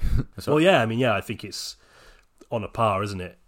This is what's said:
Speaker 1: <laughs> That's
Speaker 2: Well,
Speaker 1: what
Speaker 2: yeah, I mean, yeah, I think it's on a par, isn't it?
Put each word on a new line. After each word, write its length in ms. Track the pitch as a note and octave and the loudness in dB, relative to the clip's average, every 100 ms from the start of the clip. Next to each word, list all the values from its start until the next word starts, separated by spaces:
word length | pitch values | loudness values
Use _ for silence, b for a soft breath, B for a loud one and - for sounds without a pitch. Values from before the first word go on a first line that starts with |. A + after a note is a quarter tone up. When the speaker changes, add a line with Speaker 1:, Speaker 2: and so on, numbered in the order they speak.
| - - | 2 2
Speaker 1:
<laughs> 180 | C#3 - | 0 -6
That's 100 | - | 0
Speaker 2:
Well, 120 | D3+ | 4
Speaker 1:
what 60 | |
Speaker 2:
yeah, 180 | F3 E3+ | 4 4
I 40 | A2+ | 2
mean, 140 | A2+ | 0
yeah, 160 | B2+ G2 | 0 0
I 60 | |
think 220 | - G#2 | -4 -10
it's 320 | G#2 - - - b b b b b _ - | -10 -12 -12 -14 b b b b b _ -8
on 120 | A#2+ | -6
a 40 | G2 | -6
par, 340 | - A2+ G2 | 0 0 0
isn't 200 | G#2 G2 | -4 -6
it? 180 | F2+ - | -10 -16